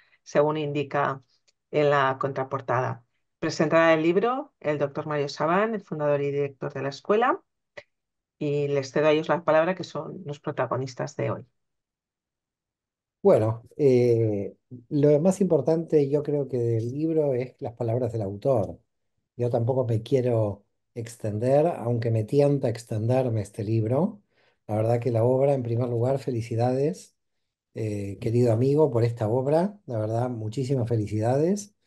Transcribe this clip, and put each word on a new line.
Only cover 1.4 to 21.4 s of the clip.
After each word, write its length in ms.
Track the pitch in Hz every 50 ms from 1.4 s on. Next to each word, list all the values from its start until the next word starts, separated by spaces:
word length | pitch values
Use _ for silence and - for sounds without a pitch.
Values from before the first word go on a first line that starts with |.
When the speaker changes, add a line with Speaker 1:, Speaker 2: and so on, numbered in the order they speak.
| _ _ _ _ _ _
Speaker 1:
en 200 | - 151 151 143
la 260 | 143 143 135 135 131 131
contraportada. 840 | - 139 135 139 131 - - 131 123 - 123 123 127 117 120 - _ _ _ _ _ _ _ _
Presentará 560 | - 160 156 - 175 151 156 165 165 165 160
el 80 | 160 156
libro 520 | 170 170 196 208 233 254 269 302 - _ _
el 180 | - 151 151 147
doctor 280 | 147 139 - 160 151
Mario 220 | 156 151 147 143 143
Sabán, 460 | - - 151 156 170 190 214 226 226
el 80 | 202 -
fundador 380 | - 170 156 147 147 143 143 143
y 80 | 143 139
director 400 | 143 143 139 139 - - 143 -
de 100 | 135 131
la 60 | 139
escuela, 520 | 139 - - - 202 214 240 262 330 381 _ _ _ _ _ _ _ - - _ _ _ _ _ _ _ _ _ _ -
y 300 | 151 147 147 147 147 143
les 240 | 143 139 135 - -
cedo 160 | 160 147 156
a 40 | 151
ellos 160 | 156 160 -
la 160 | 151 147 -
palabra, 300 | - 151 156 165 170 185
que 100 | 180 165
son 380 | - - 151 156 165 - - -
los 140 | 143 143 -
protagonistas 760 | - 156 143 - 135 - - 127 131 135 - - 139 143 -
de 140 | - 127 120 101
hoy. 140 | 95 123 _ _ _ _ _ _ _ _ _ _ _ _ _ _ _ _ _ _ _ _ _ _ _ _ _ _ _ _ _ _ _ _ _ _ _
Speaker 2:
Bueno, 420 | - 196 175 123 110 110 113 117 - - _
eh, 800 | - 151 135 127 123 123 123 117 113 113 110 104 101 101 95 - _ _ - 127 123 117 -
lo 300 | 151 147 139 147 151 143
más 200 | 156 190 185 -
importante 680 | 202 180 170 143 123 139 160 165 165 - 160 151 143 135
yo 140 | 139 147 143
creo 240 | - 147 147 139 127
que 80 | 127 123
del 320 | 120 117 117 113 113 120 131
libro 420 | 147 156 160 165 156 151 143 131
es 200 | 120 127 123 - -
las 140 | 139 117 117
palabras 380 | - 123 113 113 127 127 110 113
del 100 | 117 107
autor. 580 | 95 101 98 - 135 135 113 95 87 82 - _ _ _ _ _ _ _ _ _ _ _
Yo 140 | - 120 120
tampoco 360 | 120 120 113 117 131 131 127
me 160 | 113 113 104 107
quiero 600 | - 139 131 120 123 120 113 110 104 101 - _ _ _ _ _ _ -
extender, 720 | 123 117 117 - - - 107 101 107